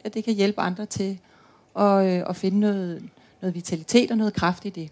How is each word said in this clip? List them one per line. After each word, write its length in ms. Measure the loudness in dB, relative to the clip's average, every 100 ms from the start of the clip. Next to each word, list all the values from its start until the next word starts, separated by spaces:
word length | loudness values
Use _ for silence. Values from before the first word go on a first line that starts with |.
at 100 | -8
det 100 | -4
kan 100 | -2
hjælpe 280 | 0 0 0
andre 240 | -4 -4 -8
til 340 | -6 -6 -6 _ _ _ _ _ 2
at, 260 | 4 4 4
øh, 180 | 2 -2
at 60 | -4
finde 240 | 0 2
noget, 440 | 2 0 -4 -8 -12 -20 _ _
noget 140 | -6 -4
vitalitet 560 | -6 -6 2 4 4
og 60 | 2
noget 160 | 0
kraft 320 | 0 0 -2 -6
i 40 |
det. 200 | -10 -12